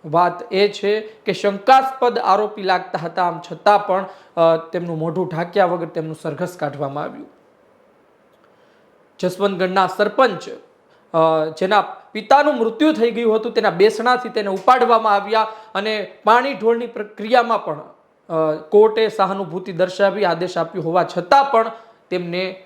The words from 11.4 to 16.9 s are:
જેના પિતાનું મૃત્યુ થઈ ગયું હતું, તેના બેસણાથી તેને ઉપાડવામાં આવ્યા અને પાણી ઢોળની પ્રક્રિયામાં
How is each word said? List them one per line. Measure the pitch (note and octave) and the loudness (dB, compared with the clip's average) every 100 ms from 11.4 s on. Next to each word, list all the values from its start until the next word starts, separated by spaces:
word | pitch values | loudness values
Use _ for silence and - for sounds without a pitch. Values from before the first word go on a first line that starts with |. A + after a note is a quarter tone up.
| D#3 D#3+ | -2 -4
જેના | F#3 G#3 F#3 - _ | 0 2 0 -12 _
પિતાનું | G#3+ G#3+ C#4 D4 B3+ | -14 2 4 4 0
મૃત્યુ | A3 A3+ D#4 | -2 2 0
થઈ | G#3 A#3 | 2 0
ગયું | G#3+ A#3 G#3+ | 0 0 0
હતું, | A3+ | 0
તેના | A3+ G#3+ | 0 0
બેસણાથી | E3+ G#3 G#3+ A#3 B3 A#3 | 4 2 2 0 0 -2
તેને | A3+ G3+ | -6 -4
ઉપાડવામાં | F#3+ A#3+ B3+ A#3+ A3+ A3 | 0 4 4 4 2 4
આવ્યા | G3+ G#3 A3 A3 - - F#3+ | 0 0 -2 -2 -8 -10 -6
અને | G#3+ G#3+ F#3 - G#3+ | -4 -6 -8 -4 2
પાણી | A#3+ C4+ | 4 2
ઢોળની | A#3+ A3 A#3 | -2 -2 -2
પ્રક્રિયામાં | A#3+ | -4